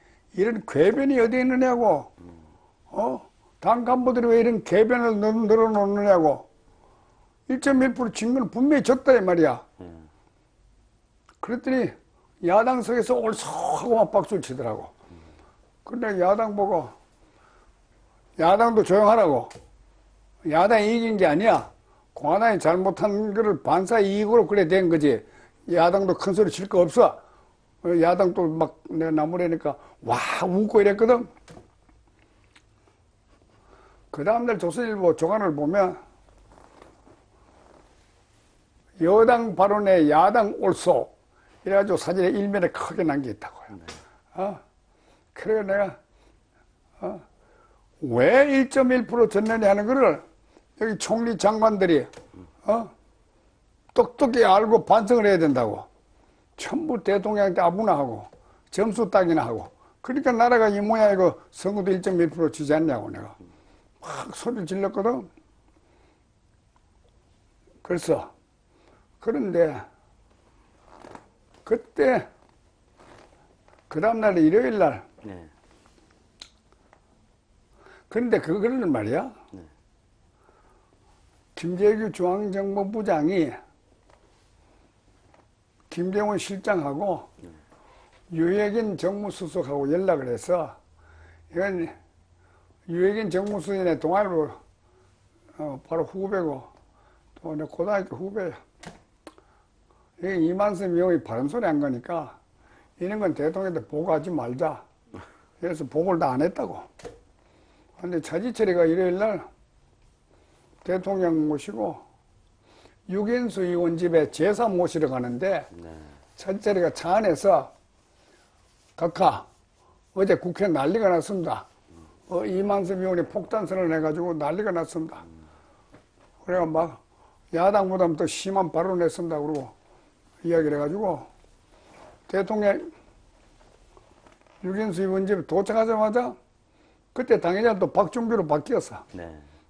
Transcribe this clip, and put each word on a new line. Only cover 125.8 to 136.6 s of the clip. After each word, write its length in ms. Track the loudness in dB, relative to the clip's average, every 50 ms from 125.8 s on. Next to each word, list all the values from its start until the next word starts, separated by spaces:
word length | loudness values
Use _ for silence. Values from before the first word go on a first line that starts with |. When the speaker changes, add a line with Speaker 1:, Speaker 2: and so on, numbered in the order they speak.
| _ _ -20 -20 _ _ _ _ _ _ _ _ -8
Speaker 1:
그래가 200 | -4 -2 -2 -2
막 380 | 0 0 -2 -2 -2 -6 -16 _ _ _ _ _ _ _ _ _ _ -4
"야당보다는 640 | 0 2 2 2 2 0 0 0 0 0 0 2
더 100 | 0 -2 -4
심한 440 | -4 -6 -8 -4 -2 -2 -2 0
발언을 340 | -2 -2 -2 -2 -2 0 -2
했습니다." 340 | -2 -2 -4 -8 -6 -6 -6
그러고 300 | -6 -6 -6 -6 -8 -10 -18 _ _ _ _ _ _ _ _ _ _ _ _ _ -4
이야기를 340 | 0 0 2 2 2 0 -2
해가지고 480 | -4 -4 -4 -4 -4 -4 -4 -6 -10 -18 _ _ _ _ _ _ _ _ _ _ _ _ -20 -20 -20 -20 -20 _ _ _
대통령 640 | -4 -4 -2 -2 -2 0 0 0 0 -2 -6 -12 -18 -20 _ _ _ _ _ _ _ _ _ _ _ _ _ _ _ _ _ _ _ -20 _ _ _ _ _ -20 _ _ _ _ _ _ -10
유gen수 380 | -8 -6 -6 -6 -6 -4 -4 -4
의원 220 | -2 -2 -2 -2 -2
집에 180 | -2 -4 -2
도착하자마자 880 | -2 -2 -2 0 0 0 0 0 0 0 0 0 0 0 -2 -2 -2 -8 -14 _ _ _ _